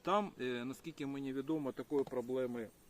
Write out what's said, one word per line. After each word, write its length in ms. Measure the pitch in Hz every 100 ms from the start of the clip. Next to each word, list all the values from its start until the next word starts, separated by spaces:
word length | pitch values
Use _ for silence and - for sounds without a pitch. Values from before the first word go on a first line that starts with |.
там, 300 | 170 202 196 -
е, 240 | 127 123 123
наскільки 400 | 131 165 151 139
мені 280 | 139 135
відомо, 380 | 135 135 160 135
такої 320 | 127 127 147
проблеми, 640 | 135 127 120 131 127 120 104 - -